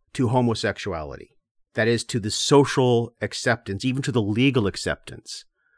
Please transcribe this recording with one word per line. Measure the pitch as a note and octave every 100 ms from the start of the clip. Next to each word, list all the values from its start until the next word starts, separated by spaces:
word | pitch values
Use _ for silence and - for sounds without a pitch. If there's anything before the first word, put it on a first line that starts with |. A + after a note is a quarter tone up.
| _
to | - B2
homosexuality. | B2+ A#2+ G#2+ G#2+ F#2+ - E2+ D2 B1+ - _ _ _ _
That | - A2+
is, | A#2
to | - B2
the | G#2
social | - - C#3+ C#3 - B2+ A#2 A#2 -
acceptance, | G#2 - - A#2 - G2
even | C3 C3
to | C3+
the | A#2
legal | G#2 G#2+ C3+ B2+ G2
acceptance | - - D2 - - - - - _ _